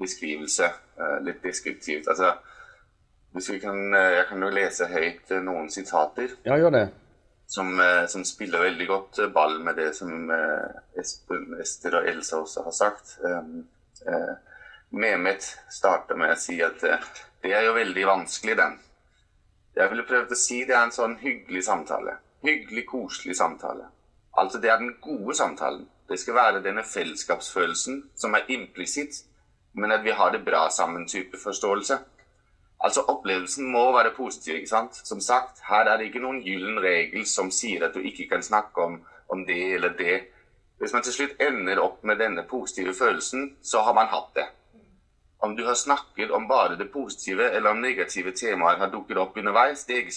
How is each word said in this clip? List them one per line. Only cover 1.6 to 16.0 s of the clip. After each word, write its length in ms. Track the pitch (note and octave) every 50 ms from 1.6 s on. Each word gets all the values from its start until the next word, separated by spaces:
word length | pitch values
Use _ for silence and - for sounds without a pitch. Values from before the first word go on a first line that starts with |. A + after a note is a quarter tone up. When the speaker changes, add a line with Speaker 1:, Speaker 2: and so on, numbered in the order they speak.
| - E2+ D#2 - - - D2+ D2+ D2+ -
Speaker 1:
Altså, 240 | - - F#2 F2+ F2 - - - - - - - - _ _ _ _ _ _ _ _ _ _ _ -
hvis 160 | F2+ F#2 - G2+
vi 60 | G2
kan, 160 | G#2 G#2 G2 G2 G2 G2+ G2+
eh, 180 | G2 F#2+ F#2 F2+
jeg 100 | F2 F#2 -
kan 120 | G2+ F#2+ F#2+
jo 60 | G2
lese 380 | G2 G2 G2 F2 - - F2+ E2+
høyt, 420 | F2+ E2+ E2 F2 E2+ - - -
eh, 120 | F#2+ F#2 F#2
noen 240 | F#2 F2+ E2 D#2+ D2+
sitater 600 | - G2 F#2+ - - E2+ D2+ D2+ - - B2 B2+ - - -
Speaker 2:
Ja, 100 | A#2+ C3
gjør 140 | D3+ E3 E3+ D3
det. 140 | A#2+ G#2 F2+ - - - _ _ _ _ _ _ _ _
Speaker 1:
som, 320 | - - G2 F#2 F#2 F#2 F#2
eh, 260 | F2+ F2+ F2+ F2+ F2
som 180 | F2 - G2 F#2
spiller 340 | - - - - F#2 E2+ E2+ F2 F#2+
veldig 160 | F2+ E2 F2 F2
godt, 300 | G2 G2 F#2+ - - -
eh, 100 | G#2 G#2
ball 300 | F#2 E2 D2+ D#2 D#2 D#2+
med 160 | E2 E2+ E2
det 180 | D#2+ D#2 D#2 D2+
som, 360 | - F#2+ E2+ D#2+ E2 E2 D#2+
eh, 380 | E2 E2 D#2 D#2 D2+ D2+ - - - - - _ _ F2+
Espen, 560 | F2+ - - - _ - F#2 F2+ F#2 E2 E2 E2+
Ester 360 | E2 - - - - F2 E2 E2+
og 80 | E2+ E2+
Elsa 280 | E2+ E2 E2+ - E2
også 280 | D#2+ D#2+ - - E2 E2
har 80 | E2 E2
sagt. 460 | - G#2 G#2 - - - - - - E2+
Ehm, 420 | F2 F2+ E2+ D#2+ D#2+ D#2+ E2 E2 - _ _ _ _ _ - -
eh, 280 | - E2+ D#2+ E2+ G2 - - _ _ - - - - - - _ _
Mehmet 520 | - G#2 A2 A2 G2+ F2+ F2+ F#2+ G2 - - - - - - -
starter 480 | - - - G2 F2+ E2+